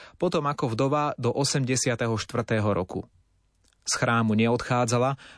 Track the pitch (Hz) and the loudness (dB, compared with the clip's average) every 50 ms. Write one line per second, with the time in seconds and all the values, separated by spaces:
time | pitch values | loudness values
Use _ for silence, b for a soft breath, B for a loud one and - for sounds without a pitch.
0 | B B B B 170 180 175 175 147 143 143 - - 127 113 113 135 139 143 147 | B B B B -2 0 0 0 0 0 -2 -2 -2 -4 0 0 0 0 2 0
1 | 147 147 - - 120 120 120 - 139 - - 147 135 120 131 123 - 131 120 110 | 0 -2 -4 -2 -2 -2 0 0 0 0 0 0 0 0 0 0 0 -2 -2 0
2 | 123 117 113 104 - - - 120 107 - 113 110 104 107 101 - 92 - - 92 | 0 -2 -2 -2 -4 -4 -4 -4 -2 0 0 0 2 2 0 0 -2 -4 -6 -8
3 | - - _ _ _ _ _ _ _ _ _ _ _ _ _ _ _ - - - | -10 -10 _ _ _ _ _ _ _ _ _ _ _ _ _ _ _ -6 -2 0
4 | - 120 117 117 113 110 107 107 113 117 120 120 - - 127 123 - 110 120 120 | 0 2 2 2 2 2 4 4 4 4 2 0 0 0 0 0 2 2 2 2
5 | 123 131 139 B B B B | 2 0 -2 B B B B